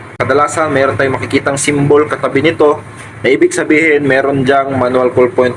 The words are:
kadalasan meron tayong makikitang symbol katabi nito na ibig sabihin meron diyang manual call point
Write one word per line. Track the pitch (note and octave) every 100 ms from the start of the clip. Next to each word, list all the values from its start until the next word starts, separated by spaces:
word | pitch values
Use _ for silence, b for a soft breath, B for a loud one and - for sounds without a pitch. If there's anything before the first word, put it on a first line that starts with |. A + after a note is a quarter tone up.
| - -
kadalasan | B2 C#3 D3 E3+ D#3
meron | C#3 C#3 C#3
tayong | C3+
makikitang | C3 A#2+ C3+ C#3+
symbol | C#3 - C#3+ C#3+ D3 D3+
katabi | C3+ C3 C3+
nito | D#3 D#3+ D3+ D3+ - B B -
na | A#2
ibig | D3+ F3+
sabihin | E3+ D#3 D3+ D#3+ D3
meron | C#3 C3 C3+ C#3
diyang | C3 C#3 C3+
manual | C3 B2 B2+ B2
call | B2+ B2
point | B2+ B2